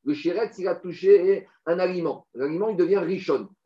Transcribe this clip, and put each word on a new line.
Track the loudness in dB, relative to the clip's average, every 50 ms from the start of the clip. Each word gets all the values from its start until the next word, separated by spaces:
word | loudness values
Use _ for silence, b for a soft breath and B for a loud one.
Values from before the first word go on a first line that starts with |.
| -6
le | -6 -4
Sheretz, | -2 -2 -2 -2 -2 -4 -6 -6 -6
il | -4
a | -4 -4
touché | -6 -8 -12 -8 0 4 6 6 6 6 4 0 0 -2 b b b b
un | -2 0 0
aliment. | 0 -2 -2 -2 -4 -4 -6 -6 -12 _ -8
L'aliment, | -6 -4 -4 -2 -2 -2 -2
il | 0
devient | 0 2 2 2
Rishon. | 0 0 -2 -4 -4 -2 -2 -2 -2 -2 -6 _ _ _